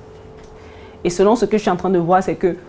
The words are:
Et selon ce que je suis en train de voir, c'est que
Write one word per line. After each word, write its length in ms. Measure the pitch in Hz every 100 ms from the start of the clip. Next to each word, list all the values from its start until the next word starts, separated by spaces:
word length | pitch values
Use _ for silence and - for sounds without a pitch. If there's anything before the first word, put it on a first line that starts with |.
| - - - - - - - - - -
Et 80 | 175
selon 240 | 175 196
ce 100 | 233
que 120 | 196 214
je 60 |
suis 80 | 208
en 60 | 175
train 140 | 185
de 80 | 185
voir, 240 | 165 185
c'est 140 | 190 160
que 200 | 185 170